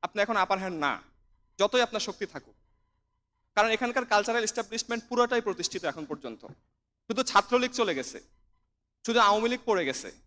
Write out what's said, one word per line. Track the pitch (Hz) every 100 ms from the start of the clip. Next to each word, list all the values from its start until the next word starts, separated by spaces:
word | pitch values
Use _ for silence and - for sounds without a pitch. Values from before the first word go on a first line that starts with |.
আপনি | 175 208
এখন | 208 220
আপার | 185 190
হ্যান্ড | 190 165
না, | 147 117 - _ _ _ _ _
যতই | 202 254
আপনার | 240 214
শক্তি | 214 190 202
থাকুক, | 147 120 _ _ _ _ _ _ _ _ _ _
কারণ | - 220
এখানকার | 220 247 240
কালচারাল | 247 208 202 233
এস্টাবলিশমেন্ট | 220 - 226 226 - 233 -
পুরোটাই | 233 240 247
প্রতিষ্ঠিত | 226 185 175 190
এখন | 165 139
পর্যন্ত। | 147 147 123 110 - - _ _ _ _ _
শুধু | 226
ছাত্রলীগ | 247 202 - 240 247
চলে | 247 220
গেছে, | 135 127 117 _ _ _ _ _ _ _ _ -
শুধু | 233
আওয়ামী | 214 208 233
লীগ | 247
পড়ে | - 202
গেছে | 143 131 95 -